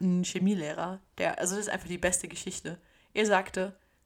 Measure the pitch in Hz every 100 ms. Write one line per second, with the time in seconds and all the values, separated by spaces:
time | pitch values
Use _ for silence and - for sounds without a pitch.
0 | 185 180 180 185 185 202 151 165 165 190
1 | - - 170 - 185 196 202 196 175 180
2 | 180 185 170 170 - - 156 170 _ _
3 | _ 208 214 190 190 - 185 190 _ _